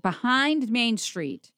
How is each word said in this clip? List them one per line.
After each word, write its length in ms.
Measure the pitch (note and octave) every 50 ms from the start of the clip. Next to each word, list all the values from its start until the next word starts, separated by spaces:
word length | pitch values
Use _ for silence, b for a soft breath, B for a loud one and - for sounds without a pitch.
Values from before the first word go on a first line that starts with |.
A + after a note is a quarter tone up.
behind 680 | - F#3+ E3+ - - B3 B3+ C4 C4+ D4 D#4 D#4 C4 G#3+
Main 260 | A3 B3 A#3 A#3 A3+
Street, 560 | G3+ - - - F#3 D#3+ C#3 - - - - _